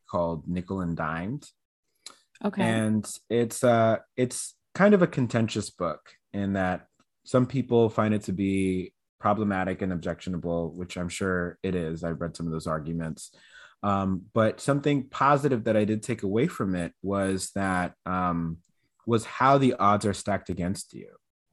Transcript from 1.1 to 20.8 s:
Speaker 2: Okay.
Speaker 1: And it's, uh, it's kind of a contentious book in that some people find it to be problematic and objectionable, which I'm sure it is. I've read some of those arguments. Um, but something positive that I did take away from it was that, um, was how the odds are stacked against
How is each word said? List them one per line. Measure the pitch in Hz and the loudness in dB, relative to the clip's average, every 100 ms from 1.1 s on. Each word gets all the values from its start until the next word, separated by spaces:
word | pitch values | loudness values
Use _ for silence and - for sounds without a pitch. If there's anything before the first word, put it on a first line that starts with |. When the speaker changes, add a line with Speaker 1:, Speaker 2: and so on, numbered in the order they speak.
| 80 95 147 - _ _ _ _ _ - - _ - | -6 -6 -8 -12 _ _ _ _ _ -20 -20 _ -8
Speaker 2:
Okay. | - - | -4 0
Speaker 1:
And | 113 113 110 107 - - - | 0 2 2 0 -2 -10 -4
it's, | 117 117 - | 0 0 2
uh, | 123 117 113 110 - - | 4 6 4 2 -2 -2
it's | 127 - - - _ | -2 -2 -10 -16 _
kind | - 202 | 4 6
of | 202 | 6
a | 175 | 6
contentious | - 120 117 110 110 - | 2 0 2 0 0 -4
book | - 87 76 - _ _ | -4 -4 -4 -12 _ _
in | 101 98 | -4 -2
that | 98 92 90 - _ _ _ - | 0 0 -2 -8 _ _ _ 0
some | 127 | 2
people | 127 139 123 117 113 | 2 0 2 4 4
find | 113 107 | 4 2
it | 107 | 0
to | 104 | -2
be | 92 98 98 95 92 90 _ _ _ | -2 0 2 2 0 -4 _ _ _
problematic | 104 104 104 92 92 92 | 0 2 0 0 -2 -2
and | 98 | -4
objectionable, | 87 85 80 - 87 85 85 82 | -4 -4 -6 -6 -6 -4 -2 -4
which | 85 90 90 | -6 -10 -6
I'm | 90 | -6
sure | - 98 90 87 - | -4 -2 -2 -4 -6
it | 95 | -4
is. | 90 80 82 | -4 -4 -4
I've | 85 82 | -6 -4
read | 85 | -6
some | - 85 | -6 -6
of | |
those | 80 82 | -6 -4
arguments. | 80 76 82 80 - - _ - - - _ | -4 -4 -6 -6 -8 -14 _ -20 -20 -20 _
Um, | 101 98 95 95 - | -2 0 0 -2 -2
but | 117 110 - | 2 2 2
something | - 143 147 143 127 | 0 0 2 0 -2
positive | - 139 143 139 123 | 0 4 4 4 0
that | 113 107 | 2 2
I | |
did | 104 107 | 2 0
take | - 113 | -4 -4
away | 98 107 165 | -2 0 0
from | - 101 | -2 -4
it | 90 85 - | -2 -4 -6
was | 95 98 95 95 - | -4 -2 0 -2 -4
that, | 98 98 92 87 - 87 | -4 0 0 -2 -6 -6
um, | 92 90 85 82 82 _ _ _ _ | -2 0 -2 -4 -6 _ _ _ _
was | - 117 - | 0 0 0
how | - 131 139 | 0 4 6
the | 131 | 4
odds | - 101 104 104 | 4 4 4 2
are | |
stacked | 95 - 98 - | -2 -2 -4 -4
against | 82 87 101 | -4 -4 -4